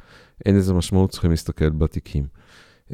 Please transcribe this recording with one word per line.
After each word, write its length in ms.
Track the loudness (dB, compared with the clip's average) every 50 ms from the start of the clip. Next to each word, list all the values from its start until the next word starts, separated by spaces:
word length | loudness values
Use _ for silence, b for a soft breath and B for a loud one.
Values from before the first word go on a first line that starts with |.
| b b b b b b b b 0
אין 120 | 2 2
לזה 180 | 4 4 2 2
משמעות, 360 | 0 0 0 2 2 2 2
צריכים 200 | 0 -2 0 0
להסתכל 400 | 0 0 -2 -6 -4 -2 -2 0
בתיקים. 560 | 0 0 -2 -2 -2 -6 -10 -6 -6 -6 -6 -6 b b b b b b b b b b b -10